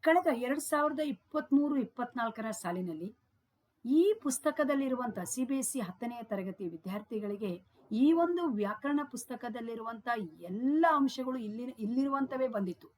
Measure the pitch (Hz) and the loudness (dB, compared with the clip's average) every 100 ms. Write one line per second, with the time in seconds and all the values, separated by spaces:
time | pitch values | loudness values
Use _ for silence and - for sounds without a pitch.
0 | - 339 339 247 247 285 - 302 302 294 | 6 6 4 0 0 -2 0 2 2 0
1 | 302 214 _ 311 294 277 294 285 233 - | -4 -4 _ -6 2 2 4 0 -2 -4
2 | 240 247 226 226 220 214 180 180 185 156 | -8 -4 -4 -4 -8 -6 -4 -4 -4 -6
3 | 180 - _ _ _ _ _ _ 233 294 | -10 -12 _ _ _ _ _ _ 2 4
4 | 381 440 285 262 302 294 285 277 269 254 | 4 4 -2 -2 -2 0 2 2 0 0
5 | 240 202 175 - 254 269 - 269 185 185 | -2 -6 -6 -4 -2 0 -2 -4 -6 -6
6 | 240 240 226 196 190 185 185 165 185 202 | -8 -8 -6 -4 -4 -6 -8 -8 -8 -8
7 | 214 220 208 202 208 175 _ _ _ 214 | -6 -6 -4 -4 -4 -6 _ _ _ 4
8 | 277 330 339 349 339 208 202 208 - 294 | 6 6 4 2 0 0 -2 -2 -2 -2
9 | 285 226 - 240 240 233 233 226 226 233 | -2 -8 -10 -10 -8 -8 -8 -8 -8 -8
10 | 220 233 180 160 170 196 254 302 330 302 | -4 -4 -4 -10 -8 -2 2 4 6 6
11 | 277 - 254 254 220 214 247 262 214 240 | 4 2 -4 -4 -6 -6 -8 -6 -2 0
12 | 277 269 269 262 262 220 190 170 - | 2 0 -2 0 -2 0 -4 -6 -14